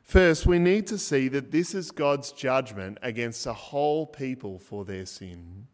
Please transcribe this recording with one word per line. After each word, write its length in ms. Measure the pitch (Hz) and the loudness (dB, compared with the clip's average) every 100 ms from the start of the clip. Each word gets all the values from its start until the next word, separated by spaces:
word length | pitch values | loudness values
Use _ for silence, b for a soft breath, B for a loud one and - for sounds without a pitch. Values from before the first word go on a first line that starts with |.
First, 440 | - 190 180 160 170 | 2 6 8 6 4
we 120 | 175 | 6
need 280 | 175 208 196 | 6 4 0
to 100 | 208 | -6
see 320 | - 139 131 | 0 2 2
that 220 | 139 120 | 0 0
this 240 | 156 175 | 0 0
is 160 | 196 165 | -4 -6
God's 420 | - 143 143 127 | -2 0 0 -4
judgment 640 | - 135 131 123 101 95 104 | -6 0 0 0 -6 -10 -8
against 420 | 127 110 117 117 | -8 -6 -6 -6
the 80 | 127 | -8
whole 540 | 110 - 143 147 156 151 | -10 -8 -2 0 0 -4
people 520 | - 131 127 101 92 | -8 -8 -6 -10 -12
for 280 | - 104 95 | -12 -10 -8
their 180 | 92 | -10
sin. 600 | 95 - 92 87 85 95 127 | -10 -14 -14 -16 -16 -18 -20